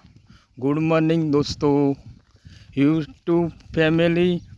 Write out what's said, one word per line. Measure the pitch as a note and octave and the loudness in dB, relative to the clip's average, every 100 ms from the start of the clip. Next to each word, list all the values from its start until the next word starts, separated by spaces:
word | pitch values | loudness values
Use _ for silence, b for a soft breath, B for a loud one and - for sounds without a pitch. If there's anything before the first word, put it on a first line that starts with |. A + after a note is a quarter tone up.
| - - - b b - | -20 -20 -20 b b -6
ગુડ | C3+ D3+ | -4 -2
મોર્નિંગ | D#3+ D#3+ D#3+ E3 D#3 | 0 0 2 0 0
દોસ્તો, | C#3+ C#3+ - D3 C#3+ C#3 C#3 - - _ b b b b C3 | 0 -2 -2 0 2 0 -2 -10 -20 _ b b b b 0
YouTube | C#3+ D#3+ C#3+ - - E3+ E3 - - | 0 0 -4 -8 -2 -2 -2 -6 -6
ફેમિલી | D#3+ D#3+ E3 E3+ E3+ F3+ F3 - | -2 2 2 2 2 0 -2 -8